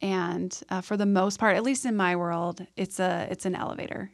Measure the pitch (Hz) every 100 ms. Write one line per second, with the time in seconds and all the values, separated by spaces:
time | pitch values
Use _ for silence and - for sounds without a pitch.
0 | 196 185 175 175 180 - - 185 - 208
1 | 202 190 196 202 220 185 240 262 254 214
2 | 185 175 175 170 175 175 180 - 185 -
3 | 185 175 - - 185 180 - - - -
4 | 196